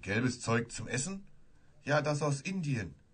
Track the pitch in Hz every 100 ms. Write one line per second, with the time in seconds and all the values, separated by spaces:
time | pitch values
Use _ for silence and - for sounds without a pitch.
0 | 92 110 127 - - 117 117 - - 120
1 | 190 196 - - - - - - 135 147
2 | 147 147 151 139 185 190 147 117 85 -
3 | -